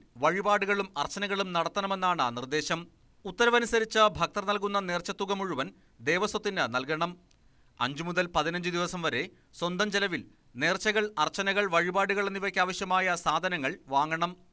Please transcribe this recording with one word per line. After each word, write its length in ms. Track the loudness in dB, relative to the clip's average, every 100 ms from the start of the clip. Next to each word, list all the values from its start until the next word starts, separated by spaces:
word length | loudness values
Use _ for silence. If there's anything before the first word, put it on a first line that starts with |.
| -12 0
വഴിപാടുകളും 720 | 2 2 2 2 2 0 -2 -4
അർച്ചനകളും 500 | -4 -4 -2 -2 0
നടത്തണമെന്നാണ് 720 | 0 0 -2 -2 0 0 2 0 -2
നിർദ്ദേശം. 440 | -4 -4 -2 -4 -4 -18 _ _
ഉത്തരവനുസരിച്ച് 800 | -12 2 4 4 4 2 2 4 4 4
ഭക്തർ 260 | -2 -2
നൽകുന്ന 340 | -2 -2 0 -2
നേർച്ചത്തുക 520 | 0 -2 -4 -6 -4
മുഴുവൻ 360 | -2 -2 -4 -4 -8 _ -6
ദേവസ്വത്തിന് 640 | 0 0 0 -2 -2 0 0
നൽകണം. 380 | 0 -2 -2 -2 -4 _ _ _ _ _ -4
അഞ്ച് 220 | -2 -2
മുതൽ 240 | -2 0 0 0
പതിനഞ്ച് 340 | 0 -2 -2
ദിവസം 300 | -2 -2 -2
വരെ 200 | -2 -2 -4 -10 _ -6
സ്വന്തം 300 | -4 0 0
ചെലവിൽ 280 | 0 0 -2 -8 -18 _ -2
നേർച്ചകൾ, 480 | 0 0 0 0 0 0
അർച്ചനകൾ, 460 | 0 0 0 0 2
വഴിപാടുകൾ 600 | 2 2 2 0 0 -2
എന്നിവയ്ക്ക് 340 | -2 -2 0
ആവശ്യമായ 520 | 0 0 -2 0 2 0
സാധനങ്ങൾ 480 | 0 0 0 -2 -2 -4 -2
വാങ്ങണം. 420 | 0 2 0 -4 -6 -20